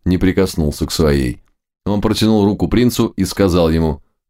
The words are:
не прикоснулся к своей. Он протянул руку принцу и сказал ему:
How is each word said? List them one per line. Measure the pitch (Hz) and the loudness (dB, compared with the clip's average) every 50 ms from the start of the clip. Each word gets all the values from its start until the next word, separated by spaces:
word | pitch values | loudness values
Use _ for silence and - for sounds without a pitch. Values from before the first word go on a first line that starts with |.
| - | -4
не | 90 92 85 | -2 -2 0
прикоснулся | 98 95 87 98 95 87 - - 78 71 65 - 80 | 2 0 2 2 0 -2 0 -2 -4 -4 -2 -4 -6
к | 78 - | -6 -2
своей. | - 82 73 71 69 65 62 60 - - _ _ _ _ _ _ _ - | 0 0 2 2 0 0 -2 -6 -8 -14 _ _ _ _ _ _ _ -6
Он | 92 104 104 | -4 -4 -2
протянул | 98 110 104 - 107 107 110 107 101 | -2 -2 -2 0 0 2 2 2 2
руку | 104 104 - 92 85 | 2 0 0 -2 0
принцу | - 113 123 123 - - 117 - - | 0 2 2 0 0 0 -2 -4 -2
и | - 95 | -4 -4
сказал | 87 - - 98 95 85 87 82 80 | -4 0 0 2 2 4 2 2 2
ему: | 80 80 80 78 71 - - _ _ _ _ - | 2 0 0 -2 -4 -6 -10 _ _ _ _ -6